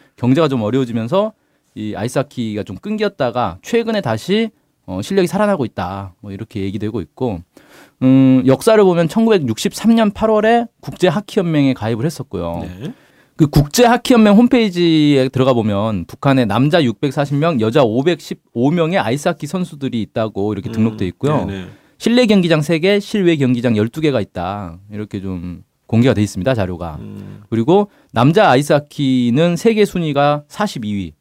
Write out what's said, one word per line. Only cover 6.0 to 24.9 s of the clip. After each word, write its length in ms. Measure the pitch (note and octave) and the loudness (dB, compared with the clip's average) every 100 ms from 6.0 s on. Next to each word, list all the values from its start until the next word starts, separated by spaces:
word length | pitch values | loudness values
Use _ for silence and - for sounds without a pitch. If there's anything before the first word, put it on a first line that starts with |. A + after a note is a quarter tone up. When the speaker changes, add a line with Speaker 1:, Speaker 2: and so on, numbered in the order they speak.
| G2 _ | -12 _
Speaker 1:
뭐 120 | G#2 | -14
이렇게 300 | G2 A2 G#2 | -12 -10 -6
얘기되고 380 | G2 G2 G#2 A2 | -6 -4 -6 -6
있고, 400 | D#2+ - B2+ E2+ - _ _ - - - | -8 -6 -6 -6 -12 _ _ -20 -20 -2
음, 420 | C3 C3+ C3 C3 B2+ | 4 6 6 6 4
역사를 380 | C3 A3+ A3 | 4 4 6
보면 240 | F#3+ F3 D#3+ | 6 4 0
천구백육십삼 880 | A3 A3+ G3 B2+ - G3+ - G#3+ A3+ | 2 2 2 0 -4 -4 -2 2 2
년 160 | G#3+ | 2
팔월에 540 | - A3 G#3+ A3 A#3 A#3 _ | 0 0 2 2 2 0 _
국제하키연맹에 920 | - - F3+ G3+ - G#3+ F3 D3+ C3+ | -14 -2 -2 -2 -4 -4 0 2 2
가입을 320 | B2+ A2 A2 D#3 | 0 -4 -4 -4
했었고요. 540 | - - F2+ E2+ E2+ | -6 -10 -8 -6 -6
Speaker 2:
네. 300 | E2 F2+ D#3 - _ _ _ - | -10 -12 -14 -16 _ _ _ 0
Speaker 1:
그 100 | D3 | 2
국제하키연맹 880 | D3+ D3 - A#3+ A#3 - A#3+ G#3 G3+ | 2 0 2 4 4 4 4 6 6
홈페이지에 960 | B3 B3+ G#3+ F3 E3+ D#3 D3 C#3 C3 | 6 4 2 0 2 4 4 4 2
들어가 240 | C#3 C3 | 0 2
보면 520 | A#2+ G#2+ G2 A2 G2 E2 | 2 0 -2 -2 -4 -8
북한에 400 | - C#3+ C3+ A2 | -4 0 2 2
남자 380 | G#2+ D3 E3+ | 2 2 2
육백사십 540 | B2 - C#3+ D3+ C#3+ C#3+ | 0 -2 -4 -2 -2 0
명, 240 | D3 B2+ | 0 0
여자 220 | A2 C#3+ | 0 2
오백십오 840 | A#2 A#2 D#3 D#3 - F#3 _ A#2 C3+ | 2 2 0 -2 -6 -14 _ -2 0
명의 280 | F3 D#3+ F#3 | 0 0 -2
아이스하키 480 | A2 C#3+ F3 E3+ D3 | -2 -2 -4 -4 -6
선수들이 540 | F#3 F3 D3 C3 A2+ | -6 -8 -6 -6 -4
있다고 520 | G2 A#2+ A2 G2 G#2 | -4 -4 -4 -2 -4
이렇게 160 | G2 - | -4 -6
Speaker 2:
음, 40 | |
Speaker 1:
등록돼 340 | - A2+ G#2+ F#2 | -2 -2 -2 -6
있고요. 380 | - C#3 C#3+ G2 | -4 -2 -2 -4
Speaker 2:
네네. 220 | F#2+ F#2 - _ - | -8 -12 -18 _ -4
Speaker 1:
실내 280 | A3+ A#3+ A3+ | 0 2 4
경기장 360 | G3+ E3+ D#3 | 4 2 0
세 180 | D3 D#3+ | 0 0
개, 200 | F#3 G#3 | 0 0
실외 380 | - G#3+ F3 D#3 | -2 -2 0 2
경기장 400 | B2+ A#2+ A#2+ G#2+ | 0 0 0 0
열두 240 | A2+ D#3 | -2 -2
개가 180 | D#3 B2+ | -2 0
있다. 580 | F#2+ F#2 F2 G#2 F2+ F2 G#2 | -4 -8 -8 -8 -10 -16 -16